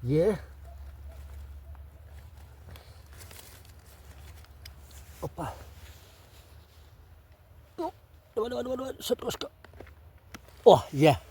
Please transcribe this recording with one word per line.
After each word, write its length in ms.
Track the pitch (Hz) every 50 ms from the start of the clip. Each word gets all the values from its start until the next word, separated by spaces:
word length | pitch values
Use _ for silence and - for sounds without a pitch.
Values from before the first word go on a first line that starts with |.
| -
Є. 340 | 120 139 151 170 208 208 - - - - - - - - - - - - - - - - - - - - - - - - - - - - - - - - - - - - - - - - - - - - - - - - - - - - - - - - - - - - - - - - - - - - - - - - - - - - - - - - - - - - - - - - - - - - - - - - -
Опа. 300 | - 143 - - 147 135 - - - - - - - - - - - - - - - - - - - - - - - - - - - - - - - - - - - - - - - - - - - - - -
Ну, 140 | 339 330 - - - - - - - - -
давай, 140 | - 220 240
давай, 140 | 247 240 240
давай, 140 | 254 262 254
давай, 160 | 262 262 262 -
ще 160 | - - 254
трошки. 320 | - - 247 - - - 277 - - - - - - - - - - - - - - - - - - - - - - -
О, 160 | - 180 131 - -
є. 260 | - 139 147 156 135 - - -